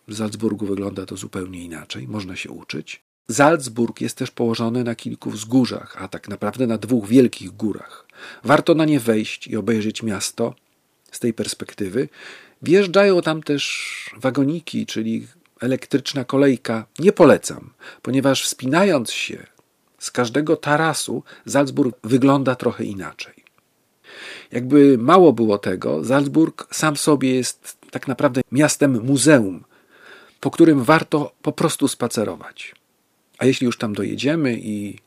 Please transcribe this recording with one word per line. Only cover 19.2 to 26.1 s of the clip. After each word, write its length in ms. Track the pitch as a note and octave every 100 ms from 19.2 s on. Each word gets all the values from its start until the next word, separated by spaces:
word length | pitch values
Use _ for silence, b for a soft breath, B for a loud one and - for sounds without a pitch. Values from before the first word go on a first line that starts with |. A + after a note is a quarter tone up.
| - - - _ _ _ _ _
z 140 | -
każdego 440 | - A#2+ C#3 D#3 D#3
tarasu, 680 | D3 D3 D#3+ C#3+ - C3 B B -
Salzburg 500 | C3 C#3 C3 B2+ -
wygląda 520 | A2 B2+ C#3 C#3 C3 B2
trochę 280 | A#2+ G#2+
inaczej. 500 | A2 F#2+ D2+ - - _ _ _ _ _ _ _ B B B B B
Jakby 460 | B2 B2+ C#3+ C#3+ B2
mało 360 | B2 F#3+ E3+
było 240 | A#2+ A2 G2+
tego, 480 | G2+ F#2 - D2+
Salzburg 720 | G2+